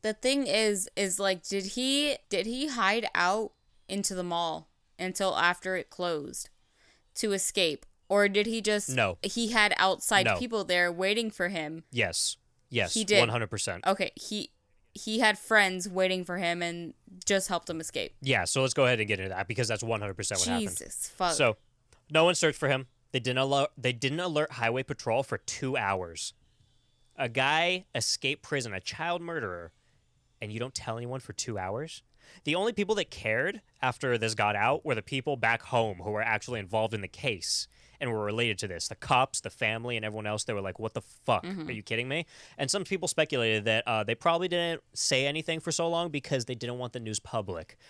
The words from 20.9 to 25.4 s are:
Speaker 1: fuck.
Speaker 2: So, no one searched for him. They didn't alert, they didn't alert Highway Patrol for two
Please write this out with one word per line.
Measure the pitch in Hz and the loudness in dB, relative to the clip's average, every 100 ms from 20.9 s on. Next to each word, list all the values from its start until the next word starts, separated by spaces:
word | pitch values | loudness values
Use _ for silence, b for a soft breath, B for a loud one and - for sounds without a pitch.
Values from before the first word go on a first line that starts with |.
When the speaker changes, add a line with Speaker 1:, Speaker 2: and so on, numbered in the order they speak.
| - - - | -8 -8 -2
Speaker 1:
fuck. | 180 | -2
Speaker 2:
So, | 156 127 107 _ _ _ b _ | 4 4 2 _ _ _ b _
no | 156 170 | 4 6
one | 175 | 6
searched | 160 - | 2 2
for | 139 | 0
him. | 135 135 _ _ | 0 -2 _ _
They | 131 | -2
didn't | 120 127 | 0 2
alert, | 135 139 139 - | 4 4 2 0
they | 127 | -2
didn't | 123 135 151 | 0 -2 0
alert | 180 151 151 | 0 0 0
Highway | 117 117 127 | 0 0 0
Patrol | 131 143 - 113 | -4 -6 0 0
for | 135 | 0
two | 104 | -4